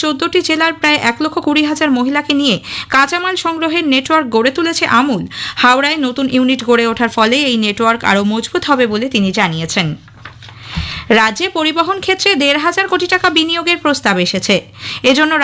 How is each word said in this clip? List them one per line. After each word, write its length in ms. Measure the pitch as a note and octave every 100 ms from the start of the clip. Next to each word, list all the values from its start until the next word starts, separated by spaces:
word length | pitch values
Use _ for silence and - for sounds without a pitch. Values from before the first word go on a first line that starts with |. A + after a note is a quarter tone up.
চোদ্দটি 380 | D#4 D4+ E4+ F4
জেলার 320 | E4+ D#4 E4 D#4
প্রায় 200 | D4+ D4+ A#3
এক 80 | A#3+
লক্ষ 140 | D#4 D#4
কুড়ি 240 | D#4 D4 D4
হাজার 240 | D4+ D#4
মহিলাকে 420 | B3+ B3 C#4+ C#4+
নিয়ে 220 | C#4+ C#4+ G3 - - -
কাঁচামাল 480 | C4+ F4+ F4 F4+ F#4 E4+
সংগ্রহের 400 | E4 D#4+ E4 D#4+
নেটওয়ার্ক 360 | C4 C4 D#4+ C4+ A3+
গড়ে 160 | A#3+ C4+
তুলেছে 280 | E4 E4 E4+ A3+
আমুল। 240 | C#4 G#3+ E3+ - - -
হাওড়ায় 400 | B3 B3+ C#4+ D#4 C4
নতুন 200 | B3 C4 B3+
ইউনিট 260 | B3+ C4 A#3
গড়ে 160 | A#3 A#3
ওঠার 240 | A3+ A#3 -
ফলে 220 | A3 C4 C#4+
এই 80 | A#3
নেটওয়ার্ক 440 | G#3+ G#3 A3+ A#3 -
আরও 100 | G3 G3+
মজবুত 320 | A3 A3+ F4+ E4
হবে 160 | C#4 A#3+
বলে 180 | G#3+ B3+
তিনি 200 | B3 G3
জানিয়েছেন। 560 | F#3 F#3+ D#3+ D#3+ - E3 D3+ - - - - - - - - - - - G#3+
রাজ্যে 280 | A3 G#3 F#4 E4+
পরিবহন 400 | D#4 D#4+ E4 G4 F4
ক্ষেত্রে 240 | F#4+ G4+ F#4
দেড় 240 | C#4 C#4+ D#4
হাজার 200 | F4 F#4+
কোটি 200 | F4+ F4+
টাকা 200 | F#4 F#4
বিনিয়োগের 500 | D#4+ D#4+ E4+ E4 E4+
প্রস্তাব 360 | D4+ C#4 A3+ F#3
এসেছে। 360 | F3 - - F3+ - - - -
এজন্য 280 | B3 C4+ D#4 D#4